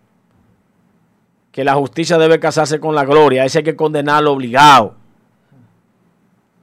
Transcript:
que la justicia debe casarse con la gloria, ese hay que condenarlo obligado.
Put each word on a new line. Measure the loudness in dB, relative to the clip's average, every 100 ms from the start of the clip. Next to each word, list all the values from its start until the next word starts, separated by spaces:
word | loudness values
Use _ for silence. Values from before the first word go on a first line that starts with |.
| _ _ _ _ _ _ _ _ _ _ _ _ _ _ _ -6
que |
la | -4
justicia | -2 -4 -6 -2 0
debe | 2 0
casarse | 0 -2 -2 -4
con | -4
la | -4
gloria, | 0 2 2 2
ese | -2 -2
hay |
que | -4 -4
condenarlo | -4 -4 -2 0 0
obligado. | -2 -2 4 6 6 2 -8 _ _ _ _ _ _ _ _ _ _ _ _ _ _ _ _